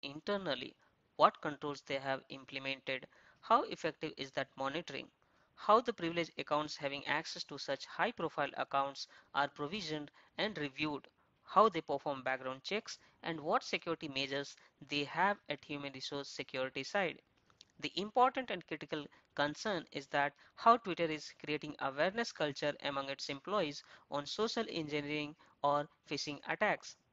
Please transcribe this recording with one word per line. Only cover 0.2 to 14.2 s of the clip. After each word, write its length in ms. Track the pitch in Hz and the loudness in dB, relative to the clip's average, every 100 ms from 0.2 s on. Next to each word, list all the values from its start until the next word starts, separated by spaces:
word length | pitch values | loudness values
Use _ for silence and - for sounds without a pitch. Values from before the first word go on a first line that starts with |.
| - 202 185 127 131 - _ _ _ - | -2 -2 0 -2 -4 -12 _ _ _ 6
what 240 | 160 - | 6 6
controls 420 | 160 143 147 139 - | -6 -4 -6 -6 -4
they 100 | 139 | -4
have 240 | 135 135 - | 0 -2 -4
implemented, 800 | 135 131 135 135 135 - 131 - - - - | -16 -8 -6 -4 -4 -4 -4 -6 -20 -20 -20
how 220 | - 233 | 4 4
effective 480 | - 170 165 147 156 - | 4 -2 -4 -2 -8 -6
is 120 | 135 | -6
that 160 | 143 135 - | -4 -4 -2
monitoring, 480 | 135 147 175 135 131 _ _ _ _ | -2 -2 -4 -8 -10 _ _ _ _
how 260 | - - 214 | -6 6 6
the 120 | 247 | 6
privileged 400 | 226 170 170 160 - | -2 -2 0 -2 -4
accounts 380 | 143 151 151 - | 0 0 0 -2
having 300 | 143 139 139 | -4 -4 0
access 380 | 143 160 175 | 0 0 -10
to 120 | - 143 | -8 -8
such 300 | - 139 - | -4 -4 -4
high-profile 640 | - 190 - 165 - 143 - | 0 0 0 -4 0 -2 -2
accounts 480 | 135 139 139 139 - - _ | 0 0 0 -4 -12 -14 _
are 140 | 143 139 | 0 0
provisioned 600 | - 147 208 160 156 143 _ - - | 0 -4 -4 -4 -6 -6 _ -16 -4
and 220 | 196 180 | -2 -2
reviewed, 500 | 147 135 151 143 - _ _ _ | -6 -2 -4 -4 -8 _ _ _
how 240 | - - 220 | 2 8 8
they 120 | 165 | 6
perform 420 | - 139 - 135 | -2 -2 0 -2
background 400 | 131 131 131 131 | -2 -2 -4 -8
checks, 360 | - 202 - - - _ | -4 -4 -4 -16 -16 _
and 160 | 165 165 | -6 -4
what 220 | 147 226 | 0 0
security 460 | - 185 170 160 156 | 0 -4 -2 -4 -2
measures 480 | 135 | -2